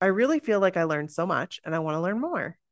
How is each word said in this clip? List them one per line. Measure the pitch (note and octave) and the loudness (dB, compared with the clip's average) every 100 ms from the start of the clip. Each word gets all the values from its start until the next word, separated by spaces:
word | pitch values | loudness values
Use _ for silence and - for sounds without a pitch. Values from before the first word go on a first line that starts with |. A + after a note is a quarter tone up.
I | F#3+ | 0
really | F#3+ C4 D#4 | 4 2 2
feel | - G3+ | 2 2
like | F#3+ F3+ | 4 2
I | |
learned | E3 D3+ D3+ | 0 0 -4
so | - F3+ | -4 -2
much, | D#3 D#3 - | -2 -4 -8
and | D#3+ | -6
I | D#3+ | -4
want | D#3+ D#3 | -2 -2
to | |
learn | F3 G#3+ | -2 -2
more." | D#4 C#4 D#3+ - _ | -4 -4 -6 -10 _